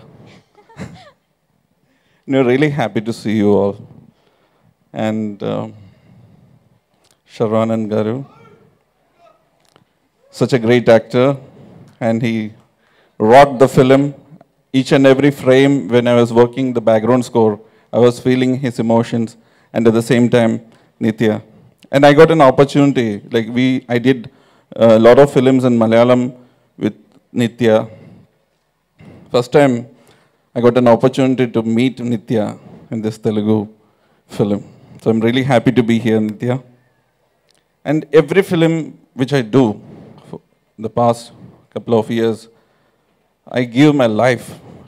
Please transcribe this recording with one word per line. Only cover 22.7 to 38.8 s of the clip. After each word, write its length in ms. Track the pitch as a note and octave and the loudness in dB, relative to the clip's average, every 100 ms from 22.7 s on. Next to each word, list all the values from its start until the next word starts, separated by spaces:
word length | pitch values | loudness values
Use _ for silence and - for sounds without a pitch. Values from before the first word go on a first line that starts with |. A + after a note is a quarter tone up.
| D3 C#3+ B2+ A2+ G2+ - | 2 0 0 -4 -6 -6
like, 160 | A#2 A2 | -6 -4
we, 380 | B2 C3 C3 - | -2 -2 -2 -4
I 80 | B2 | -2
did 340 | B2 C3 - _ _ _ _ - | 0 -2 -6 _ _ _ _ 0
a 240 | A2+ A2 | 4 6
lot 180 | A2+ B2 | 6 6
of 140 | C#3+ | 6
films 300 | - B2+ C3 | 2 2 2
in 140 | B2+ A#2 | 0 0
Malayalam 580 | A2 A2+ B2 B2 B2 - _ _ _ - | 2 2 2 2 -2 -10 _ _ _ -8
with 180 | A2 - _ _ _ | -8 -8 _ _ _
Nithya. 560 | - A#2 - A2+ A2 A#2 - - - _ _ _ _ _ _ _ _ - - - | -4 -4 -2 0 0 -2 -14 -20 -20 _ _ _ _ _ _ _ _ -20 -20 -8
First 200 | B2 B2 | -6 -2
time, 360 | D3+ C#3 A#2+ A#2+ _ _ _ _ _ _ | 0 2 -2 -8 _ _ _ _ _ _
I 80 | B2 | -2
got 160 | A#2+ A#2+ | 0 2
an 100 | B2 | 2
opportunity 600 | A2+ C3 C#3 C3 B2+ B2 | 2 2 0 -2 0 -2
to 160 | A#2 | -4
meet 340 | A2+ A2+ B2+ A#2 | -2 -2 -2 -4
Nithya 600 | A#2+ A2+ - A2+ G#2 A#2 - - - | -8 -8 -4 -4 -4 -10 -20 -20 -14
in 100 | A2+ | -8
this 160 | G#2+ A2+ | -8 -6
Telugu 500 | A2+ G#2+ G#2+ G#2+ G#2 _ _ _ _ _ _ | -6 -4 -2 -2 -4 _ _ _ _ _ _
film. 360 | - G#2 G2 - - _ - | -6 -4 -4 -8 -20 _ -8
So 80 | A2 | -4
I'm 100 | A2+ | -2
really 240 | A2+ B2+ | -2 -2
happy 280 | C3 A#2+ C3 | 0 0 0
to 100 | A#2+ | 0
be 160 | A2+ A2+ | 0 -2
here, 220 | A2+ A2 | -2 -2
Nithya. 420 | G#2+ G#2 B2 B2+ - _ _ _ _ _ _ _ _ _ _ _ | -2 -6 -6 -6 -10 _ _ _ _ _ _ _ _ _ _ _
And 220 | - D#3 - | -6 -6 0
every 300 | D#3 C#3+ F3 | 0 2 0
film 580 | F#3+ F3 E3 E3 | 0 0 0 -2